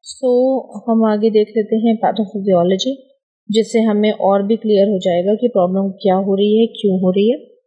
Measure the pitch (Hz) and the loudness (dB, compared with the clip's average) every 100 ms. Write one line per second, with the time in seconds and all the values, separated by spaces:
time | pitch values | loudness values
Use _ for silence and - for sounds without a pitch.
0 | - - 254 247 262 262 - 202 240 226 | -20 -6 0 2 2 -2 -6 -12 -2 0
1 | 220 214 220 214 208 226 214 220 233 220 | 2 0 0 0 0 -2 -2 0 0 0
2 | 190 - 202 208 196 180 175 190 254 269 | -2 -2 -6 -4 0 2 2 0 -4 -8
3 | _ _ _ _ - 208 214 226 220 208 | _ _ _ _ -4 -2 0 0 0 2
4 | 214 208 190 202 202 226 220 202 202 196 | 0 0 0 0 0 -2 0 2 2 0
5 | 185 175 185 214 240 196 180 190 196 190 | 0 0 0 -2 0 0 0 -2 -4 -4
6 | 196 185 196 196 208 214 226 - 202 185 | 0 0 0 0 2 2 0 -2 -2 0
7 | 185 190 214 294 - _ | 0 2 0 -2 -8 _